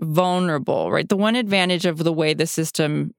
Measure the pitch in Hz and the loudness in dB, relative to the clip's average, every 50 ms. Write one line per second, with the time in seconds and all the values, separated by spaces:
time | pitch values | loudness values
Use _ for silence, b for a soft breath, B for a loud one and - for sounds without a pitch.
0 | 175 156 151 165 185 180 180 180 180 175 156 143 131 - - 95 78 87 - - | -6 -2 2 2 2 2 2 2 0 0 0 -2 -2 -2 0 0 0 0 0 0
1 | - 180 214 190 202 214 226 247 247 202 202 196 180 180 180 170 180 180 160 156 | 0 0 0 0 2 2 0 0 0 0 2 2 2 2 0 0 0 -2 -2 0
2 | 165 165 165 156 160 156 156 147 156 170 - - 160 156 - - 160 151 151 147 | 0 0 0 0 0 0 2 0 0 -2 -2 -4 -4 -4 -2 -2 0 0 0 -2
3 | 147 151 - | -4 -6 -8